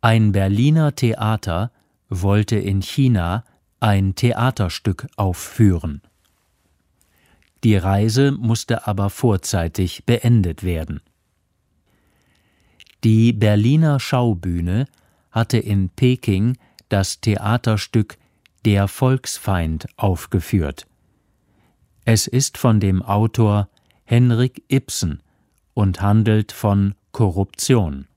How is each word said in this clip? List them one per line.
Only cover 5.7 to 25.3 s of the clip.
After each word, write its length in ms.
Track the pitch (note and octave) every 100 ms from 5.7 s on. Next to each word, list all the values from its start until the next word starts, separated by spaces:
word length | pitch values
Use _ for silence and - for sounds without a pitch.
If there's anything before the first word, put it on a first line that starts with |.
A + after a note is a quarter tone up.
| F2 D#2+ C#2+ _ _ _ _ _ _ _ _ _ _ _ _ _ _ _ _
Die 120 | A2+ G#2
Reise 540 | F2+ G2 A2 A2+ C#3
musste 560 | C#3+ A2+ A2+ - A2+ -
aber 240 | G2+ G2+
vorzeitig 960 | - B2 G2 - G2 E2 - F2+ - -
beendet 560 | A#2+ A#2 A#2+ F#2 D#2+
werden. 380 | F#2 E2+ D2+ - _ _ _ _ _ _ _ _ _ _ _ _ _ _ _ _ _ _ _ _
Die 300 | A2+ A2 A2+
Berliner 680 | A2+ G#2+ G#2 A2 D3+ D#3+ C#3
Schaubühne 880 | - C3 A#2+ F#2+ F2+ F2 E2+ G2 C#3 _ _ _ _
hatte 260 | - A2+ A#2
in 300 | G#2 G2+ F#2+
Peking 680 | - B2+ B2+ - F#2+ A2 C3 _ _ _
das 320 | G2+ G2 -
Theaterstück 1000 | - G2+ G#2 A#2+ - G#2+ - A#2 G#2 - _ _ _ _
Der 220 | A2+ G2+ G2
Volksfeind 1000 | - B2+ C3 - - - F#2+ D#2+ D#2+ - -
aufgeführt. 920 | G2+ F2+ - F#2 - G2+ D2+ C#2 - _ _ _ _ _ _ _ _ _ _ _
Es 240 | - A2+ -
ist 280 | B2+ C#3+ -
von 220 | B2+ A2
dem 240 | G2 F#2
Autor 680 | F2 G2+ A2 - A2 G#2 G2 _ _ _
Henrik 580 | _ A#2+ B2 A#2 B2 - _
Ibsen 520 | C3+ - - F#2 C#2+ _